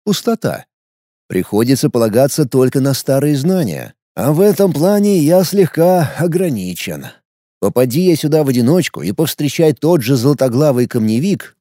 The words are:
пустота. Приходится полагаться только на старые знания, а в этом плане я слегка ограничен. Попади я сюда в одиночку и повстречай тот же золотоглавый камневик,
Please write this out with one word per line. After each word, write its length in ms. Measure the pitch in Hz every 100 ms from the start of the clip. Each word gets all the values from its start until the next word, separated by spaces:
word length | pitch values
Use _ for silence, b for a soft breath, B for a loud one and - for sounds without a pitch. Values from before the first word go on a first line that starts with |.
пустота. 640 | 214 190 233 226 - 71 - _ _ _ _ _ -
Приходится 600 | 92 87 101 120 135 143
полагаться 540 | 120 110 110 139 -
только 380 | 143 131 127 139
на 120 | 139
старые 440 | 131 - 135 147 143
знания, 560 | 160 185 117 69 57 - _ -
а 180 | 117
в 80 | 156
этом 320 | 208 196 196
плане 460 | 143 180 208 202 190
я 260 | 147 185 180
слегка 680 | 202 170 - 175 180 135 -
ограничен. 840 | 175 175 180 113 92 87 - 73 67 - _ _ _ _
Попади 420 | 98 123 127 135
я 160 | 180 156
сюда 260 | 151 156
в 60 | 135
одиночку 540 | 123 120 180 - -
и 100 | 82
повстречай 580 | - 160 - 147 - 156
тот 300 | 127 156 175
же 160 | 113 135
золотоглавый 680 | 131 139 131 117 151 123 123
камневик, 720 | 120 110 113 190 185 - _